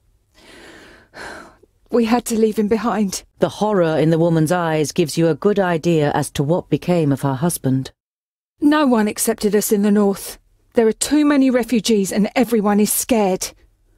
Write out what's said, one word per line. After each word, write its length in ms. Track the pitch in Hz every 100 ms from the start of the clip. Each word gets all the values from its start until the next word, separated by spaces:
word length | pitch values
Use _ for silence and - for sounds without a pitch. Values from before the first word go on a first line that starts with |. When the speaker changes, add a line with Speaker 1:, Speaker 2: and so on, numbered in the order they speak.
| _ _ _ _ - - - - - - _ - - - - _ _ _ _
Speaker 1:
we 140 | 240 226
had 180 | 240 -
to 120 | 220
leave 220 | 220 214
him 80 | 208
behind. 560 | 220 220 196 202 - - _
Speaker 2:
The 100 | 175
horror 480 | - 208 208 170 156
in 140 | 160
the 80 | 165
woman's 320 | 170 165 156
eyes 400 | 180 165 156 147
gives 260 | - 165 -
you 100 | 165
a 60 |
good 260 | 151 208 208
idea 520 | 185 170 170 165 147
as 180 | - 143
to 120 | -
what 260 | 143 170 -
became 420 | 147 - 175 151
of 100 | 139
her 120 | 139
husband. 580 | 131 170 - 135 131 131 - _ _ _ _ _ _
Speaker 1:
No 240 | 294 302 285
one 220 | 240 214
accepted 480 | - - 220 214 202
us 160 | 196
in 100 | 208
the 80 | 208
north. 480 | 208 202 190 - - _ _ _
There 140 | - 220
are 60 |
too 320 | 220 - 302 294
many 240 | 294 262
refugees 640 | 247 233 240 - 220 190
and 180 | - 202 -
everyone 440 | 233 233 202 208
is 140 | 208
scared. 600 | - - 233 196 190 - - _ _ _